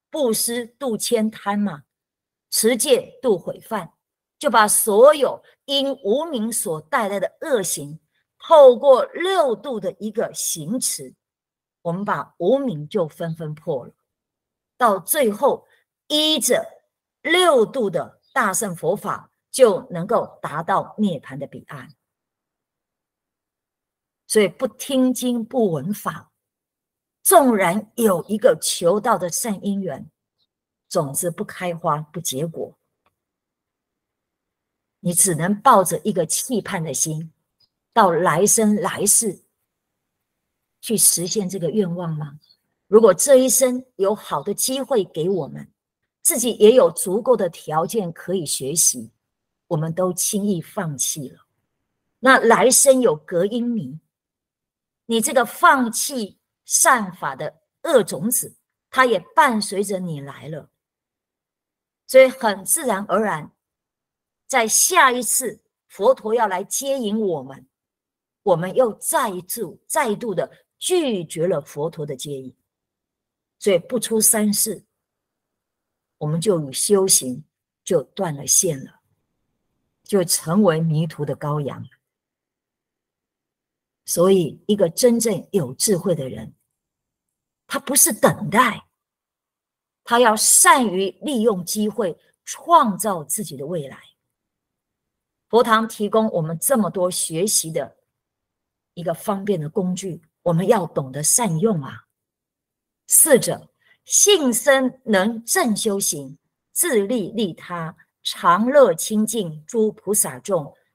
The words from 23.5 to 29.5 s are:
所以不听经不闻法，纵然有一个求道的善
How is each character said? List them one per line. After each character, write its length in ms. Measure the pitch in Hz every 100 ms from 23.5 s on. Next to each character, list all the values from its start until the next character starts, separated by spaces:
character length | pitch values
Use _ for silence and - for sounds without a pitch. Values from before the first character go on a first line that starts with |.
| _ _ _ _ _ _ _ -
所 160 | 214
以 60 | 185
不 180 | - 262
听 460 | - - 262 254
经 320 | 247 254 240 220
不 260 | 262 208
闻 220 | 151 165
法， 380 | 208 185 156 - _ _ _ _ _ _ _ _ _
纵 340 | - 349 262 214
然 360 | 180 208 - -
有 300 | 220 175 -
一 100 | 208
个 200 | - 160
求 400 | - - 170 208
道 180 | 233 190
的 120 | 180
善 340 | - 233